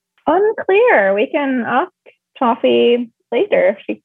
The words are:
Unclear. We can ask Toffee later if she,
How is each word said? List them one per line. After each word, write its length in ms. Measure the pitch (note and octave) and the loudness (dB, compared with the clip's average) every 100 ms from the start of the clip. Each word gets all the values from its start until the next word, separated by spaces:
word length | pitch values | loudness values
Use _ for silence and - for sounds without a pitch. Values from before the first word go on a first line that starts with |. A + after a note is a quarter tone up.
| _ _ - | _ _ -2
Unclear. 880 | E4+ G#4 A4 - G4 B4 D4+ G3 | 0 0 -2 0 2 4 2 2
We 140 | G3 A#3+ | 0 -2
can 380 | D4+ C#4 B3+ A3+ | -2 -4 -4 -4
ask 240 | B3 F4+ _ - _ _ - | -4 -4 _ -20 _ _ -4
Toffee 720 | A#3+ B3+ B3+ A#3+ A#3+ A#3+ A#3+ _ _ | -4 0 0 2 2 0 -4 _ _
later 380 | A#3+ G4+ F#3 F3+ | -4 -2 0 0
if 100 | G#3+ - | -2 -10
she, 160 | G#3+ | -14